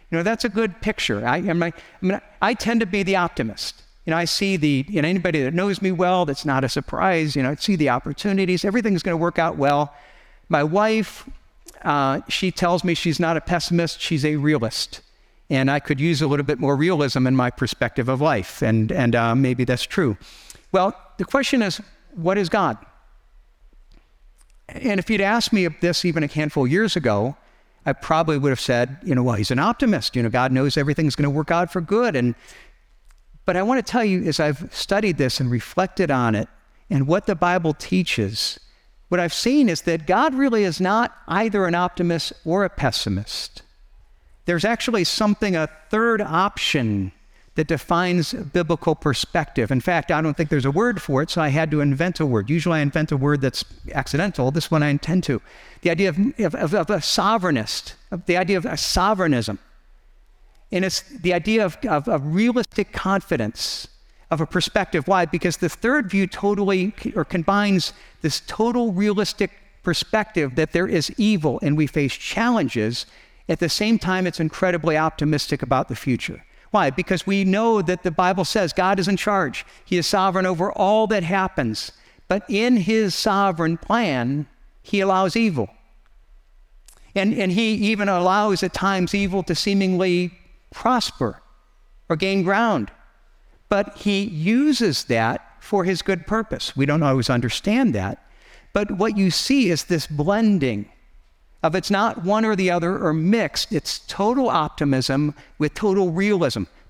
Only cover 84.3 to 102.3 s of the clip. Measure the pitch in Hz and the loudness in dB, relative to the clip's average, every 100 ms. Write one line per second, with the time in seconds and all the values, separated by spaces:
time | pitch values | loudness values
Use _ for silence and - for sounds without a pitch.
84.3 | 143 147 _ - _ - 202 190 190 190 | -4 -6 _ -20 _ -4 0 2 2 2
85.3 | 233 226 139 95 - _ - _ - _ | 2 0 0 -4 -10 _ -20 _ -20 _
86.3 | - _ - - - - - - 196 196 | -20 _ -20 -20 -20 -20 -20 -8 -2 0
87.3 | 247 226 180 220 214 202 208 202 180 180 | 0 0 0 0 0 0 0 0 2 2
88.3 | 202 208 185 180 - 196 190 175 202 196 | 2 2 0 -2 -2 -2 0 0 -2 -2
89.3 | 190 170 160 202 196 190 180 185 175 175 | -2 -2 -2 0 0 2 2 2 0 -2
90.3 | - - - _ - 233 247 - - 117 | -8 -20 -20 _ -4 0 0 -2 -4 -6
91.3 | - _ _ _ _ _ - - 160 190 | -6 _ _ _ _ _ -18 -6 -2 0
92.3 | 196 175 202 233 156 101 - - _ _ | 0 2 2 2 0 -4 -10 -20 _ _
93.3 | _ - _ - 202 202 - 208 196 208 | _ -20 _ -2 0 0 -4 -2 0 -2
94.3 | 156 175 240 302 254 208 131 - 117 113 | -2 0 2 2 2 0 0 0 0 2
95.3 | - - - - 202 175 175 - 185 - | -2 -8 -20 -2 0 0 0 -2 -4 -2
96.3 | 220 214 131 - 135 139 156 147 131 120 | -4 -4 -8 -6 -2 0 2 2 2 2
97.3 | 120 120 - 196 240 233 104 95 - _ | 0 0 -2 0 2 2 0 -4 -8 _
98.3 | - - - - 208 202 180 220 208 185 | -20 -20 -20 -4 -2 -2 0 0 2 2
99.3 | - - 277 202 160 - 165 - 147 151 | 0 2 2 4 0 0 -2 -2 -2 0
100.3 | 208 220 190 131 104 - _ _ - _ | 2 2 2 0 -2 -8 _ _ -20 _
101.3 | _ _ - 160 185 - 202 226 226 175 | _ _ -4 0 0 0 0 0 -2 0